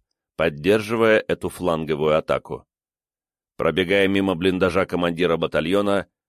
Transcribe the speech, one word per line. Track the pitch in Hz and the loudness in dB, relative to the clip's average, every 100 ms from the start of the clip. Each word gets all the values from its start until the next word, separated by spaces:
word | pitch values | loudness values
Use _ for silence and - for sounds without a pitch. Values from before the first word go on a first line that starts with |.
| _ _ _ - | _ _ _ -4
поддерживая | 82 73 85 110 107 117 113 110 | -4 0 2 2 0 0 4 4
эту | - 87 90 | 2 -4 -6
фланговую | - 90 80 78 76 78 78 | -4 -2 -2 -2 -2 2 0
атаку. | - 65 - 64 _ _ _ _ _ _ _ _ _ - | 0 -4 -4 -16 _ _ _ _ _ _ _ _ _ -4
Пробегая | 82 80 90 98 98 | -2 0 2 2 2
мимо | 98 98 | 2 0
блиндажа | 85 92 90 92 87 | 0 0 2 0 0
командира | 90 87 87 82 85 82 | -2 -2 -2 0 0 0
батальона, | 82 78 80 98 101 98 - _ | -2 -2 0 0 0 -2 -4 _